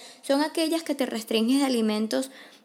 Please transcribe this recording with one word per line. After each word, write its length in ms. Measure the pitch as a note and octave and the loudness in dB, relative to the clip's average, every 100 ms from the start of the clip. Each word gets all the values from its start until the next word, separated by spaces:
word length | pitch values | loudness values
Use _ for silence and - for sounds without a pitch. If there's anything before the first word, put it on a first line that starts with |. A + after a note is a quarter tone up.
| - - | -14 -8
son 200 | - C#4 | 0 2
aquellas 420 | D#4 D#4 D#4 E4 | 2 0 0 0
que 120 | D#4+ D4 | -2 -2
te 100 | B3 | -2
restringes 540 | A3+ A3 A3+ A3+ C#4 | -4 -2 0 4 4
de 60 | C4+ | 4
alimentos 680 | A#3+ A3 G#3+ A3 B3+ C4+ - - - | 2 2 0 0 -2 -4 -8 -20 -20